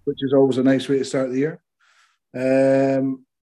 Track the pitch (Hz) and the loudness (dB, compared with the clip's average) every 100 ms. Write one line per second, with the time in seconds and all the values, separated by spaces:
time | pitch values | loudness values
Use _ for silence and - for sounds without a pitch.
0 | - 139 135 139 135 123 131 135 143 135 | -10 -6 0 2 4 2 2 0 0 -2
1 | 131 139 131 131 151 175 _ _ _ _ | -2 -4 -4 -4 -4 -6 _ _ _ _
2 | _ _ _ 127 131 135 135 135 135 135 | _ _ _ -6 0 2 2 2 2 0
3 | 135 131 _ _ _ | -2 -6 _ _ _